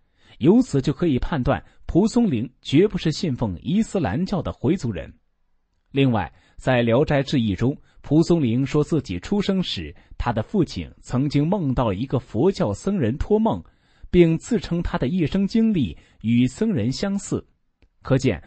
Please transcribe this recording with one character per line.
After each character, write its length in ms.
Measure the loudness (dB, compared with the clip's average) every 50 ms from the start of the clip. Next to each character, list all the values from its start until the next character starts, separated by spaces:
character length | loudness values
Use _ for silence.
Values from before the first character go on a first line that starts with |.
| _ _ _ _ _ _ -12 0
由 240 | 2 4 6 4
此 200 | 4 2 0 0
就 120 | 0 0 -2
可 140 | 0 0 0
以 100 | 0 0
判 220 | 0 -2 -2 -2
断 200 | 0 0 0 -2 -4 -12 _ -20 -14
蒲 220 | -2 2 2 2 4
松 220 | 2 2 2 2
龄 200 | 0 -2 -4 -6 -10 _
绝 260 | _ 2 4 4 4 4
不 100 | 2 -2
是 140 | -4 -4
信 240 | -4 -2 -2 -4 -2
奉 240 | -2 -2 -4 -4 -6
伊 200 | -6 -2 0 0
斯 180 | 0 0 -2 -2
兰 260 | -2 0 -2 -2 -2
教 160 | -2 -2 -4
的 120 | -4 -4 -8
回 220 | -2 0 0 0
族 160 | 0 -2 -6
人。 220 | -6 -6 -10 -12 -18 _ _ _ _ _ _ _ _ _ _ _ _ _ _ _
另 180 | 0 2 2 2
外， 200 | 2 0 -2 -4 -10 _ _ _ _
在 240 | -8 -2 0 2 2 4
《聊 200 | 4 4 2 2
斋 180 | 2 2 0
志 200 | 0 0 0 0
异》 120 | 0 0 0
中， 200 | 0 -2 -2 -4 -4 -12 _ _ -20
蒲 220 | -4 2 2 2 4
松 180 | 4 2 2
龄 240 | 2 0 0 0 -2
说 180 | 0 0 -2 0
自 180 | 0 -2 -4
己 180 | -2 -4 -8 -8
出 220 | -4 -2 -2 -2
生 200 | 0 0 -2 -2
时， 320 | -2 -4 -6 -8 -10 -12 -14 -18 -20 _ -12 -6
他 140 | -4 -4
的 100 | -2 -4
父 220 | -4 -2 0 -2 -2
亲 260 | 0 -2 -10 -10 -10 -14 _
曾 260 | -12 -6 -2 -2 -2 0
经 180 | 0 0 0
梦 280 | 2 0 -2 0 -2 0
到 180 | 0 0 0
一 140 | -2 -2 -4
个 140 | -2 -2 -4
佛 300 | -4 -4 -2 0 2 2
教 220 | 2 0 -2 -2 -2
僧 240 | -4 -4 -4 -2 0
人 200 | 0 -2 -2 -2
托 200 | -2 0 0 2
梦， 240 | 2 0 -2 -2 -6 -14 _ _ _ _ _ _ -18 0
并 280 | 4 6 6 6 4 0
自 200 | -2 -2 -4 -4
称 220 | -2 -2 -4 -4
他 160 | -4 -4 -4 -2
的 120 | -2 -2
一 160 | -2 0 -2 0
生 180 | 0 0 -2
经 280 | 0 2 2 2 2 2
历 240 | 2 0 -2 -4 -10 -18 _ _ _
与 260 | -2 2 4 4 4 2
僧 240 | 2 0 -2 0
人 180 | 0 0 0 -2
相 300 | -2 -2 -4 -4 -4 -4
似。 260 | -4 -4 -6 -6 -6 -8 _ _ _ _ _ _ _ _ _ _
可 160 | _ 0 0 2
见， 240 | 2 0 -2 -2 -6